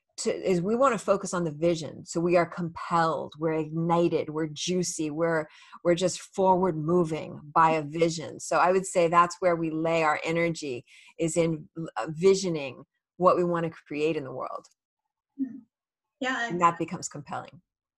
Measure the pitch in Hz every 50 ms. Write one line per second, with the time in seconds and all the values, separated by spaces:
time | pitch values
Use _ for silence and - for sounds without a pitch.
0 | _ _ _ - - 226 - 85 - - 190 175 170 196 226 233 269 269 233 190
1 | - - 202 190 190 185 - 180 175 160 147 147 160 170 175 160 156 127 - -
2 | - - - 170 165 175 170 175 170 165 - - 175 165 170 - - - 175 170
3 | 165 160 156 - 135 - - 147 156 165 160 160 156 156 156 165 165 170 170 170
4 | 175 170 165 151 - - 151 156 160 156 147 139 - 170 180 185 180 - - -
5 | 156 151 147 156 170 165 165 160 156 - - - - - - - _ 170 175 170
6 | 185 175 - - - - _ - 190 185 185 175 185 190 160 156 151 156 175 180
7 | 175 156 160 151 - - - 143 147 147 147 180 165 160 160 160 151 143 151 170
8 | 165 170 160 165 147 123 120 - - - 175 156 151 175 185 196 185 - - 185
9 | 170 165 170 170 175 170 - - 185 180 170 165 165 160 156 156 160 165 165 165
10 | 160 151 151 - - 160 165 170 170 170 160 - 156 143 123 120 - _ - -
11 | - - _ - 165 165 160 175 165 165 160 156 151 - _ 165 165 - - -
12 | 113 156 160 156 170 190 196 185 196 185 165 156 139 131 123 120 139 _ _ _
13 | _ _ _ _ 175 180 143 165 180 175 175 170 165 160 160 - _ _ 147 147
14 | 151 156 160 151 139 131 135 131 - - - - - - _ _ _ _ _ _
15 | _ _ _ _ _ _ _ 277 269 - - - - _ _ _ _ _ _ _
16 | _ _ _ _ 262 254 262 233 233 - 170 180 175 170 165 - 165 165 185 151
17 | 143 - - 151 143 - - 123 - - - 175 _ _ _ _ _ _ _